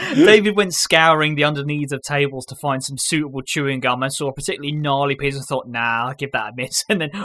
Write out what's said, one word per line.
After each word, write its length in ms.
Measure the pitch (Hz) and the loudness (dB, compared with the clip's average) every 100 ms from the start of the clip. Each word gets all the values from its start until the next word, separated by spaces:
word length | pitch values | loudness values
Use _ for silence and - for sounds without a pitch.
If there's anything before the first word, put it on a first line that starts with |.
| - - | -2 6
David 400 | 180 220 208 202 | 8 8 6 2
went 180 | 190 | 0
scouring 600 | 160 - 165 160 156 151 147 | 0 2 6 6 6 2 2
the 80 | |
underneath 480 | 147 147 143 147 143 | 0 0 -4 -4 -4
of 100 | 139 | -6
tables 460 | - 143 143 135 - | -4 0 0 -2 -12
to 80 | 135 | -6
find 280 | 147 135 | -4 -4
some 140 | 135 139 | -4 -6
suitable 460 | - 160 147 131 | -2 0 -2 -6
chewing 360 | - 156 139 131 | -4 -2 -2 0
gum 220 | 127 123 | 0 0
and 100 | 135 | -2
saw 180 | - 143 | -2 -4
a 40 | |
particularly 380 | 131 165 175 143 | -4 -6 -4 -4
gnarly 440 | 151 151 139 143 135 | -4 0 0 0 0
piece 200 | 143 135 | -2 -4
and 100 | 131 | -4
thought, 220 | 131 123 | -6 -4
"Nah, 400 | 120 117 117 123 | -4 -2 -2 -4
I'll 80 | 139 | -6
give 160 | 139 | -4
that 180 | 123 107 | -4 -4
a 40 | 123 | -6
miss." 280 | 123 - - | -6 -6 -2
<laughs> 40 | |
And 120 | 202 | -2
then 100 | 151 190 | -2 -8